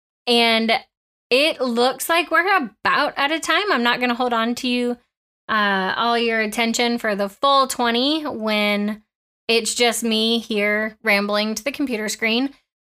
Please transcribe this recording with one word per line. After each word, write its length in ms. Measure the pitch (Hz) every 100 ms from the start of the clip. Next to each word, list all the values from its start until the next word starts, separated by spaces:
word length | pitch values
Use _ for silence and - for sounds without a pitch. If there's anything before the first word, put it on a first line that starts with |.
| _ _ -
And 440 | 240 233 226 226 226 - _ _ _ -
it 280 | 247 311 -
looks 480 | 254 233 254 254 -
like 220 | 339 320
we're 260 | 320 359 381
about 640 | 233 - 196 185 285 -
out 140 | 277
of 100 | 320
time. 300 | 320 330 415
I'm 100 | 269
not 160 | 240 247
gonna 140 | 247
hold 200 | 240 247
on 200 | 226 233 240
to 120 | 254
you, 300 | 247 240 240 _ _ _ _ -
uh, 460 | 220 202 196 185 -
all 180 | 233 233
your 260 | 233 226
attention 580 | 214 226 233 233 240 240
for 160 | 220 202
the 120 | 196
full 380 | - 277 277 262
twenty 560 | - 240 240 269 311
when 800 | 294 226 214 208 208 208 208 214 _ _ _ _ -
it's 260 | 226 220
just 300 | - 240 226
me 360 | 233 220 226 233
here 580 | 220 208 208 208 220 220
rambling 520 | 220 202 202 208 214 220
to 80 |
the 80 | 285
computer 360 | 277 269 220 214
screen. 460 | - 226 233 277 - _ _ _